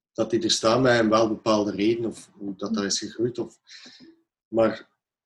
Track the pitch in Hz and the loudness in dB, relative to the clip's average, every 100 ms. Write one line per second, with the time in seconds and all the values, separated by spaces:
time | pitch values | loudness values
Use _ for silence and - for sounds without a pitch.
0 | _ - 110 113 110 - 113 120 131 120 | _ -6 -2 0 0 0 2 4 4 4
1 | 110 110 113 107 113 107 104 95 104 117 | 4 2 2 0 0 0 0 0 0 0
2 | 113 - - - 101 95 101 110 98 - | -4 -8 -16 -14 -12 -8 -6 -4 -2 -4
3 | 104 - 120 120 104 - _ - - - | -6 -4 -4 -4 -10 -12 _ -20 -20 -20
4 | - _ _ _ _ 110 113 104 - _ | -20 _ _ _ _ 0 0 0 -12 _
5 | _ _ | _ _